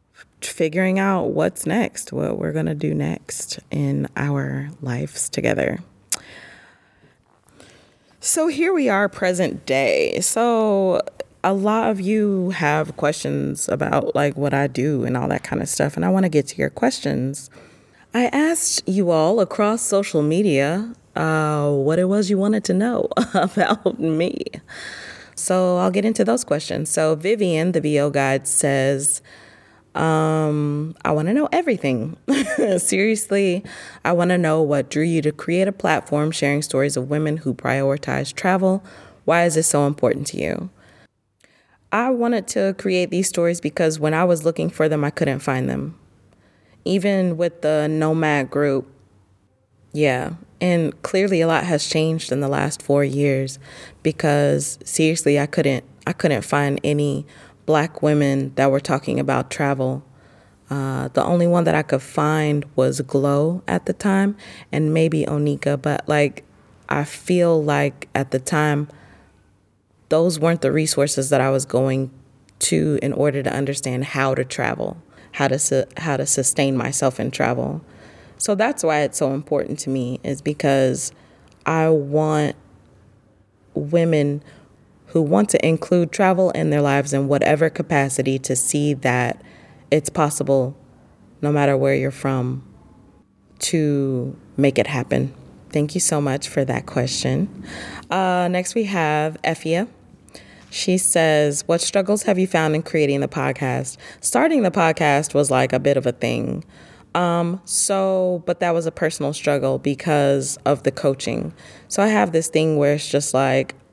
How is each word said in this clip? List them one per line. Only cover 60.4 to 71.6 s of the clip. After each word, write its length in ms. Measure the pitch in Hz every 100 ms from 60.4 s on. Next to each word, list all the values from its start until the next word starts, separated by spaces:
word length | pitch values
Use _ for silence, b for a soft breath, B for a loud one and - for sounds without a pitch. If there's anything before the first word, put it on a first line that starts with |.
| b b _
Uh, 380 | 139 135 131 131
the 140 | -
only 220 | - 175 175
one 200 | 175 160
that 100 | 160
I 80 |
could 180 | 151 143
find 640 | - - 151 156 151 147 143 -
was 240 | 131 135
Glow 600 | 135 143 143 143 156 180 -
at 180 | - -
the 80 |
time 420 | 185 208 196 202 208 B B B
and 200 | 147 156
maybe 320 | 160 165 156 -
Onika, 540 | 147 147 143 - 143
but, 300 | 147 143 -
like, 340 | 151 147 - - _ _ - -
I 140 | 139
feel 600 | 147 - - 180 170 160
like 460 | 151 143 143 - - -
at 160 | 135
the 80 | 139
time, 480 | 131 160 151 147 147 B B B B B _ _ _ _ _ _ _
those 300 | 156 170 160
weren't 220 | 165 170
the 100 | 135
resources 580 | 147 156 - 143 - 135
that 120 | 139
I 100 | 131
was 120 | 135